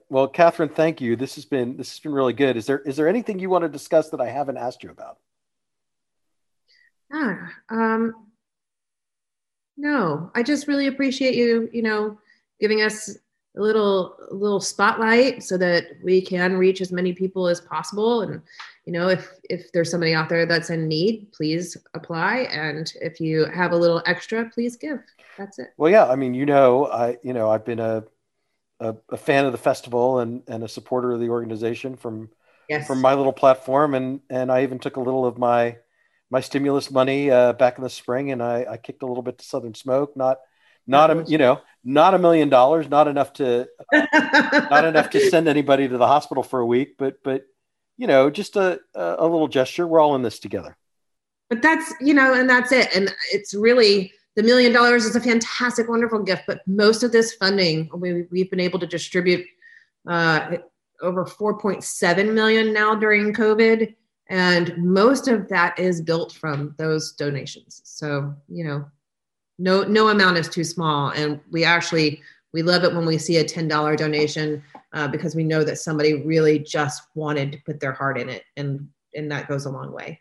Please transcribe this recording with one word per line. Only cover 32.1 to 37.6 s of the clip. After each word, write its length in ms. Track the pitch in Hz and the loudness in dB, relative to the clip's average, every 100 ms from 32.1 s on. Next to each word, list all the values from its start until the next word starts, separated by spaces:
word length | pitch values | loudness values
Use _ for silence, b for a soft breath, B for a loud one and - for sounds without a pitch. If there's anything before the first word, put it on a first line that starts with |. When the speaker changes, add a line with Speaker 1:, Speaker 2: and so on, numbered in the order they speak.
| 110 110 _ _ _ - | -12 -14 _ _ _ -8
Speaker 2:
Yes. 180 | 151 147 | -6 -4
Speaker 1:
from 140 | 131 | 0
my 140 | 131 | 2
little 180 | 139 135 | 4 0
platform. 600 | 131 135 131 - 135 147 | 4 4 4 2 0 2
And, 260 | 135 127 135 - | 0 -4 -8 -8
and 240 | 131 127 | -4 0
I 100 | 127 | 0
even 140 | 131 127 | 0 -4
took 180 | 143 135 | -8 -6
a 40 | |
little 240 | 127 131 | -4 -2
of 140 | 123 117 | -2 0
my, 400 | 123 120 117 117 _ _ _ _ _ | 0 2 0 -4 _ _ _ _ _
my 100 | 131 | -4
stimulus 500 | - 139 143 139 131 | -2 -2 0 -2 -2
money, 400 | 135 131 139 143 | 0 0 0 2
uh, 240 | 123 123 | 4 4
back 240 | 117 | 2